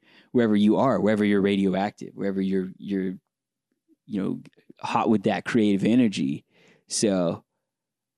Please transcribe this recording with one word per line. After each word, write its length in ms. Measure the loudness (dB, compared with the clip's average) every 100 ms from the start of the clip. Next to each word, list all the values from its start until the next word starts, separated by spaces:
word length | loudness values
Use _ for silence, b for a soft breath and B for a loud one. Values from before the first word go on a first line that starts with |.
| _
<laughs> 240 | _ _
wherever 240 | 0 2 4
you 220 | 4 4
are, 220 | 2 2
wherever 260 | 0 2 2
you're 160 | 2
radioactive, 680 | 2 2 0 0 -4 -6 -16
wherever 260 | -8 -6 -2
you're, 280 | -2 -2 -4 -10
you're, 380 | -6 -4 -4 -8 _ _ _ _ _ _ _ _ -10
you 160 | -6
know, 200 | -4 -6 -12 _ -20 _
hot 280 | -4 -2 0
with 140 | 2
that 200 | 0 -2 -2
creative 380 | 0 2 2
energy. 640 | 2 2 0 -2 -6 -6 b b b b _
So 560 | -2 0 0 -2 -4 _ _ _ _ _ _ _